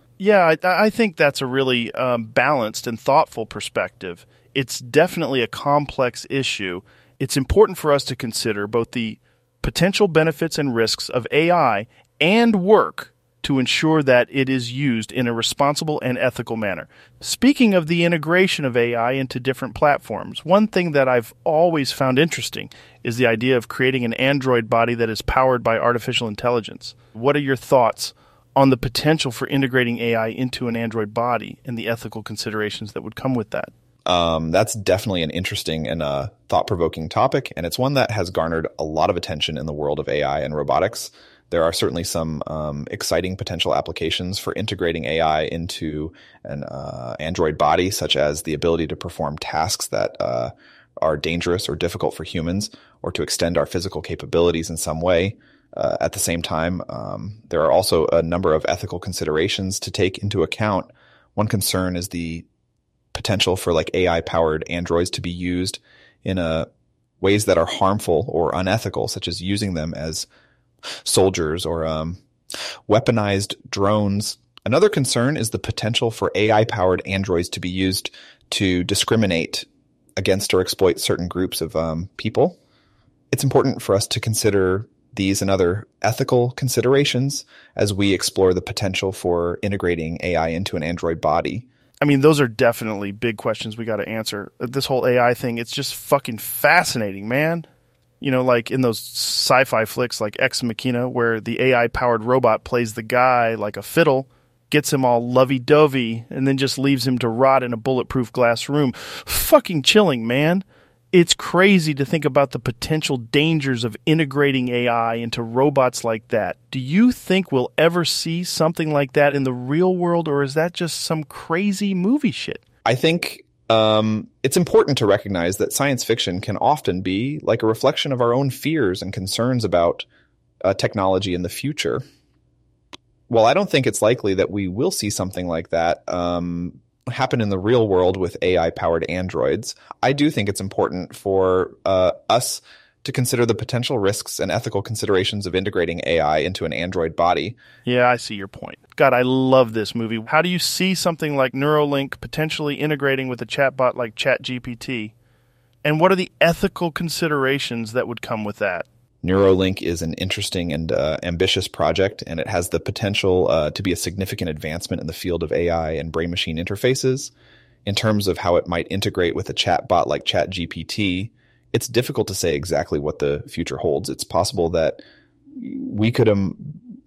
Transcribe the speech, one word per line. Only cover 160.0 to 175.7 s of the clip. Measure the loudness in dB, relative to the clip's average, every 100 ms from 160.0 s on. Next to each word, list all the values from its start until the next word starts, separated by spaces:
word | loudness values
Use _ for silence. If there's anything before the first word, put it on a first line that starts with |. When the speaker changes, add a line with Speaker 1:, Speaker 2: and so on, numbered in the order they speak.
Speaker 2:
an | -4
interesting | -4 -4 -4 -4 -4 -2
and, | -4 -2
uh, | 0 0 -2
ambitious | -4 0 0 0 -2
project, | -2 0 2 0 0 -10
and | -8
it | -4
has | -2 -2
the | -4
potential, | -4 -4 -2 0 2 2 4
uh, | 2 0
to | -2
be | -4
a | -2
significant | -4 -6 -6 -4 -6
advancement | -6 -6 -8 -6 -6
in | -6
the |
field | -8 -4 -4
of | -2
A | 0 0
I | 0 -2
and | -4 -4
brain-machine | -4 -4 -4 -4 -6
interfaces. | -6 -2 -2 0 0 -2 -6 _ _ _ _ _ -6
In |
terms | -2 0 2 0
of | 0
how | 2 2
it | 2
might | -2 -4
integrate | -4 -4 0 0
with | -2 -4
a |
chatbot | -4 0 0 2 2 2
like | -2 -2
Chat | -2 -2
G | -4 -8
P | -8
T, | -8 -2 -2 -2 -6 _ _ _ _
it's | -4 -2
difficult | -2 0 -2 -2
to |
say | -2 -2
exactly | -2 -2 -2 -2 -4
what | -4 -2
the | -2 -2 -6
future | -8 -6 -4
holds. | -2 -2 -4
It's | -8
possible | -4 -2 0 0 0
that | 0 0 -2 -14 _ _ _ _ -16
we | -12